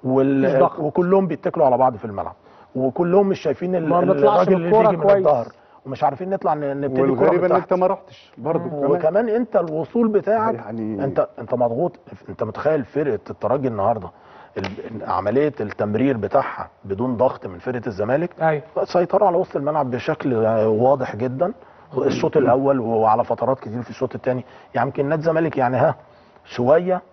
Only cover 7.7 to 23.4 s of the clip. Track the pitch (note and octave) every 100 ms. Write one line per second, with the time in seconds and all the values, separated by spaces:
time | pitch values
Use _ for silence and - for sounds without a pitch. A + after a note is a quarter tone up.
7.7 | F#3 F3+ A#2+ - - - - B2+ E3+ -
8.7 | D3 C#3 C#3+ D#3 F#3 A#3 A3 B3 G#3 E3+
9.7 | D#3 D3 A#3 A3+ G#3 G3 A3 A3 A3+ -
10.7 | - A2 G#2 C#3 E3+ D3+ - - B2 A#2+
11.7 | A#2 F3 - - G2 - F#2 A2 - C#3+
12.7 | D#3 A#2 C#3 D3+ C3+ - G#2+ G#2 C3+ C3
13.7 | A2 G2 A2+ F2 - - - - - F#2+
14.7 | G2 - A2 - F2+ F#2+ A#2+ D3+ - G#2+
15.7 | - G#2 G#2+ C3+ A#2+ G2 C3+ - - -
16.7 | _ G2 G2 B2+ A#2+ C3 - A2 F2 B2
17.7 | B2 A#2 F#2+ G#2 C#3 F3 - D#3+ D3+ -
18.7 | - G3 F3+ E3+ G3 G3+ F3 F3+ D#3+ C#3+
19.7 | D3+ C3+ A#2+ - D#3 C#3+ A#2 A2 A2+ A2
20.7 | A2 B2 C#3 B2+ G#2+ B2+ C3 F3 - -
21.7 | - - C#3 C#3 - D#3+ D#3 B2 B2+ C#3
22.7 | C3+ A2+ A#2 A2 A2+ A#2 A#2